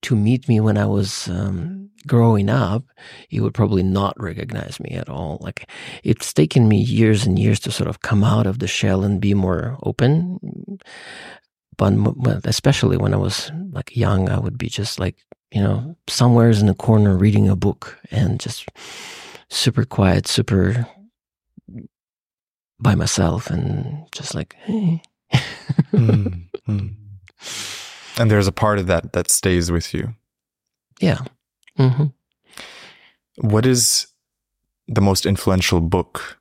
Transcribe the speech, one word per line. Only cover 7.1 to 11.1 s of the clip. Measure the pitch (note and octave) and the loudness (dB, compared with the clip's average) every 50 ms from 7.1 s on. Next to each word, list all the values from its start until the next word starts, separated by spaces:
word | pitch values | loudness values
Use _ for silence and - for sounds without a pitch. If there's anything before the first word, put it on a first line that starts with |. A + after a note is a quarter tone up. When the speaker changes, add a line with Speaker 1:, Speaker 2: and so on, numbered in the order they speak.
| G#2+ G2+ G2+ | 4 2 2
Speaker 1:
and | - F2+ G2 | 0 2 2
years | G#2 G#2+ G#2+ G#2 | 2 2 2 0
to | - - | -2 -6
sort | A#2 - - - | -4 -4 -4 -6
of | - - | -6 -8
come | - - G#2+ G2+ G2+ | -4 0 2 2 4
out | A2 G#2 A2 A2 | 4 4 2 2
of | G2+ F#2+ B2 | 0 -2 -4
the | - F#2 | -6 -6
shell | - - - G2+ F#2+ F#2+ G2 | -4 -2 0 0 2 2 2
and | G2+ G2+ F#2 | 0 0 0
be | - G2+ G2+ | 0 2 2
more | G2+ F#2 F#2 F2+ E2+ - A2 B2+ - - | 2 2 0 0 -2 -2 -6 -8 -6 -6
open. | - - - A#2 B2+ D3 D#3+ F3 F3+ F3+ F#3 - - G1+ G1+ - - G3 F#3 _ - - - - - | -6 -2 0 2 2 2 2 0 -2 -6 -10 -10 -12 -14 -14 -14 -14 -16 -16 _ -20 -20 -20 -20 -20